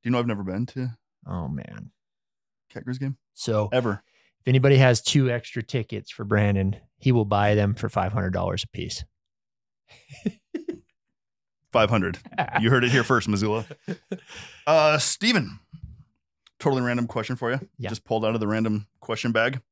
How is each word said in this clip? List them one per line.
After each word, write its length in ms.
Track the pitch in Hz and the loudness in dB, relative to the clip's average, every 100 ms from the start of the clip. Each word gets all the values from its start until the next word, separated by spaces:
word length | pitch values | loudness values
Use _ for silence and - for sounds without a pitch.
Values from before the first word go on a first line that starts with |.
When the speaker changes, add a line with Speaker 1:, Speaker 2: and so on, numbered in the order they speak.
Speaker 1:
Do 60 | 120 | 0
you 40 | |
know 60 | 123 | 0
I've 80 | 120 | 0
never 180 | 104 | -2
been 220 | 95 95 123 | -4 -4 -6
to 300 | 131 127 113 _ _ - | -6 -8 -10 _ _ -10
Speaker 2:
Oh, 220 | 90 76 | -8 -6
man. 440 | 71 - 52 - _ _ _ _ _ _ _ _ | -8 -10 -16 -18 _ _ _ _ _ _ _ _
Speaker 1:
Cat 160 | - | -14
Grizz 160 | 127 127 | -8 -6
game? 160 | 135 135 _ | -6 -8 _
Speaker 2:
So 360 | - - 107 104 | -10 -2 0 2
Speaker 1:
Ever. 300 | 127 120 95 _ _ _ _ | 0 0 -4 _ _ _ _
Speaker 2:
if 80 | - | 2
anybody 280 | 131 135 135 | 4 6 8
has 240 | 131 120 | 6 4
two 300 | - 147 131 | 2 2 2
extra 320 | 120 - 120 | -2 -6 -10
tickets 480 | 113 131 107 104 - | -6 -6 -6 -10 -12
for 140 | - | -12
Brandon, 520 | 104 107 104 98 95 - _ _ | 0 2 4 2 0 -4 _ _
he 120 | 135 | 2
will 140 | 120 | 2
buy 300 | 104 104 104 | 2 2 4
them 200 | 104 101 | 4 2
for 140 | 107 101 | 0 -4
five 240 | - 92 | -2 -2
hundred 200 | 107 92 | -2 -2
dollars 280 | 92 90 92 | -2 -2 -4
a 40 | - | -8
piece. 360 | - 82 - - | -10 -10 -10 -14
<laughs> 1160 | _ _ _ _ _ _ _ _ - _ 143 214 - _ 320 - - _ _ _ _ _ _ _ _ _ | _ _ _ _ _ _ _ _ -20 _ -10 -10 -10 _ -12 -12 -14 _ _ _ _ _ _ _ _ _
Speaker 1:
Five 180 | 120 104 | 0 2
hundred. 280 | 113 90 82 - - - - | 2 -2 -6 -10 -6 -4 0
You 100 | 110 | 4
heard 140 | 127 | 4
it 60 | 123 | 4
here 120 | 131 | 2
first, 240 | 113 123 107 | 2 0 2
Missoula. 380 | 104 107 110 - - - | -2 0 -2 -6 -16 -12
Speaker 2:
<laughs> 100 | 185 _ 185 - - - - - | -12 _ -14 -14 -20 -20 -8 2
Speaker 1:
Uh, 320 | 160 151 151 | 4 4 4
Steven, 640 | - - 220 220 170 - _ - - - - _ _ _ _ _ | 2 2 2 2 0 -10 _ -20 -20 -20 -20 _ _ _ _ _
totally 240 | 143 131 | -2 0
random 240 | 123 120 117 | 0 -2 -2
question 300 | 120 107 127 | -4 -6 -4
for 140 | 117 | -2
you. 80 | 131 - - | -4 -6 -12
Speaker 2:
Yeah. 100 | 104 | -10
Speaker 1:
Just 140 | 107 | -10
pulled 200 | _ 110 | _ -2
out 100 | 110 | 0
of 60 | 113 | -2
the 60 | 107 | -2
random 380 | 110 110 107 104 _ | -2 -2 -4 -6 _
question 300 | - 113 120 | -10 -6 -2
bag. 280 | 113 120 131 _ | 0 0 -2 _